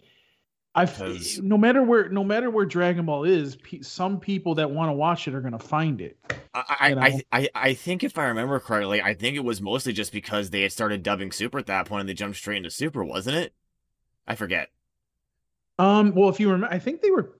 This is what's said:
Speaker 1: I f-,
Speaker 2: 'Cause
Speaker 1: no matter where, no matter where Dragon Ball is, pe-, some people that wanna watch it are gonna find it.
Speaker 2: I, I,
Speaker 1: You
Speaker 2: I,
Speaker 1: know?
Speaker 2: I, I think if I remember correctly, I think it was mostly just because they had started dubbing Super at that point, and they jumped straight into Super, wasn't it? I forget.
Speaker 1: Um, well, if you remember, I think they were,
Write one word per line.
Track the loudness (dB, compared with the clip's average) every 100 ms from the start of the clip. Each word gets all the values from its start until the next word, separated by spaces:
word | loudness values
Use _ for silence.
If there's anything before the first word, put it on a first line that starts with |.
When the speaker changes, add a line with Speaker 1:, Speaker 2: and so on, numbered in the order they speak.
| _ _ _ _ _ _ _ 2
Speaker 1:
I |
f-, | 2 0
Speaker 2:
'Cause | -8 -6 -8 -4
Speaker 1:
no | 2 4
matter | 6 6
where, | 6 4 4
no | 0
matter | 0 0 0
where | 0 0
Dragon | 2 2 2 0
Ball | 0
is, | 2 2 2 -8
pe-, | -16 -16
some | -14 -6 -4 -2
people | -2 -2 0 0
that | 0
wanna | 0 0
watch | 2 2 0 -2
it |
are | -6
gonna | -6 -8
find | -2 0 0 -2
it. | -6 -14 -10 -10 -6
Speaker 2:
I, | -8 -4 0
I, | 2
Speaker 1:
You | 4
Speaker 2:
I, | 2
Speaker 1:
know? | 2 -2
Speaker 2:
I, | -2 0 0
I | 0
think | 0 -4 -4
if | -4 -2
I | -2
remember | -2 -2 -2
correctly, | 0 -2 0 0
I | 0
think | -2 -2 -2
it |
was | -4 -4
mostly | -4 -4 -4
just | -4 -6
because | -8 -6 -4 -2
they | 0
had | 0
started | 0 -2 -2
dubbing | -2 -2 -4
Super | -6 -6 -6
at | -4
that | -4 -2
point, | -6
and | -6
they |
jumped | -6 -8 -8
straight | -6 -6
into | -6
Super, | -6 -4 -4
wasn't | -4 -4 -2 -4
it? | -4 -12 _ _ _ _ _ _ -10
I | -8
forget. | -2 -2 -4 _ _ _ _ _ _ _ _ _ _ 2
Speaker 1:
Um, | 4 6 6 6
well, | 4
if | 4
you | 2
remember, | 2 0
I | -4
think | -4 0
they | 2
were, | 2 0